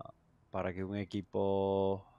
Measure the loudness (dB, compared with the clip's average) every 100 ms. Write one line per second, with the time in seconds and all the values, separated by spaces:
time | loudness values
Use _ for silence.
0 | -10 -18 _ _ -8 -4 -2 -4 -4 -4
1 | -4 -6 -2 0 2 4 4 4 2 0
2 | -6